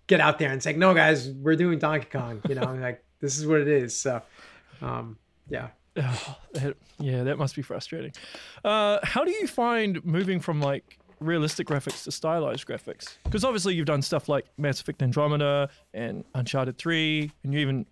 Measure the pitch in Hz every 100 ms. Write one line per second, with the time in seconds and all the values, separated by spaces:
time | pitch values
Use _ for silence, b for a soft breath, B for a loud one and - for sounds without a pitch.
0 | - 180 151 147 143 135 160 156 190 170
1 | 156 147 127 135 143 156 175 156 156 156
2 | - 135 120 110 - 131 127 131 127 123
3 | _ - 143 139 151 156 143 143 120 -
4 | 135 117 - B B B B B 131 120
5 | 117 110 _ _ 143 127 117 - _ 185
6 | 131 120 - 135 - 156 139 - _ -
7 | 143 127 127 147 135 - 131 92 - 165
8 | 131 - B B B B 208 214 208 208
9 | - 240 349 427 339 - 240 233 208 175
10 | 175 165 190 180 - 151 139 139 _ -
11 | _ - 156 170 151 - - 143 - -
12 | - - 160 165 139 117 - 120 - -
13 | - - - 214 262 220 190 170 151 143
14 | 135 151 - 143 - - 147 131 - -
15 | 131 147 147 147 143 143 139 b b 107
16 | 113 - - 131 120 135 131 - 170 160
17 | 156 156 147 - 139 147 139 131 -